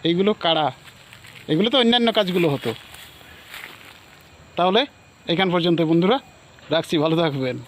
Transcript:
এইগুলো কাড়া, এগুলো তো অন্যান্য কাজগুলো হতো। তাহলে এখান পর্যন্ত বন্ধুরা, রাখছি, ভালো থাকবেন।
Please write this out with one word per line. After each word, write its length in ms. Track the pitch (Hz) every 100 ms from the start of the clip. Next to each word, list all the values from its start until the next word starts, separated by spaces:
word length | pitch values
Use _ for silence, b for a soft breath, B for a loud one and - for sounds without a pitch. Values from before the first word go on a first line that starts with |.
| 165
এইগুলো 220 | 170 196 214
কাড়া, 220 | 170 160 147 - - - - - - - -
এগুলো 160 | 156 220
তো 40 | 269
অন্যান্য 260 | 233 240 233 220
কাজগুলো 280 | 190 180 170
হতো। 160 | 139 117 113 - - - - - - - - - - - - - - - - - -
তাহলে 220 | 180 202 277 - - - -
এখান 160 | 170 190
পর্যন্ত 240 | 175 170 165 160
বন্ধুরা, 260 | 165 185 269 - - - - -
রাখছি, 200 | 165 - 165
ভালো 120 | 156 160
থাকবেন। 340 | 165 139 131 123